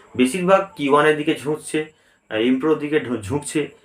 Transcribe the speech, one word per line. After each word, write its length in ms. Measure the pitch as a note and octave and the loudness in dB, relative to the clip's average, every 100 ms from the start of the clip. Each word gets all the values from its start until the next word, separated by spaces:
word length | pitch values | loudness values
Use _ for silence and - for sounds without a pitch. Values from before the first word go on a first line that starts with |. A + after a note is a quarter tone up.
| _ A#2+ | _ 0
বেশিরভাগ 520 | B2+ F#3 F3+ G3 F#3+ - | 0 0 2 2 2 -4
কিউ 180 | C#3+ | 2
ওয়ানের 240 | D3 D3+ D3+ | 4 4 2
দিকে 180 | D#3 - | 0 -2
ঝুঁকছে, 560 | C3+ D3+ - D#3 D#3 _ _ _ - | -4 -6 -4 -6 -6 _ _ _ -6
আহ, 80 | A2 | -2
এম 220 | A#2+ C3 | 0 2
প্রোর 200 | D3+ D3+ | 2 0
দিকে 200 | D3 D3+ | 0 -2
ঢু-, 220 | A#2+ A#2 | -2 -6
ঝুঁকছে, 500 | G2 D3 D3 D#3 C#3+ - | -4 -6 -4 -4 -4 -10